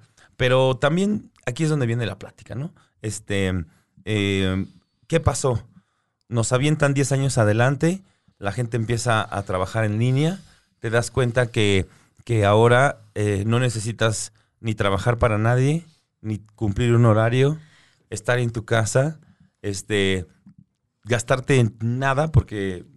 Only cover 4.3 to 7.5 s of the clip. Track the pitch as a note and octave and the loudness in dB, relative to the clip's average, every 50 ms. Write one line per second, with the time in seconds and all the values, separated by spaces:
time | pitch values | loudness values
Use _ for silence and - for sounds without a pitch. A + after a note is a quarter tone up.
4.3 | G2 F#2+ F#2+ F#2 F#2 F#2+ F#2+ - - _ _ _ _ _ _ - E3 D#3+ D#3+ D3 | 0 0 0 0 -2 -2 -4 -6 -12 _ _ _ _ _ _ -2 -2 0 0 0
5.3 | C#3 - - C3 A#2+ A2+ - - _ - _ _ _ _ _ _ _ _ _ - | -2 0 -2 -2 -2 -2 -6 -12 _ -20 _ _ _ _ _ _ _ _ _ -6
6.3 | A#2 A#2 A2 - B2+ B2+ C#3 D3+ D3+ D3+ D3 C#3+ C#3 C#3 C#3 - C#3 C3+ C#3 C3+ | -4 -2 -2 0 0 0 2 0 0 2 2 0 2 0 0 0 0 -2 -2 0
7.3 | - B2 G#2+ G#2 | 2 2 2 2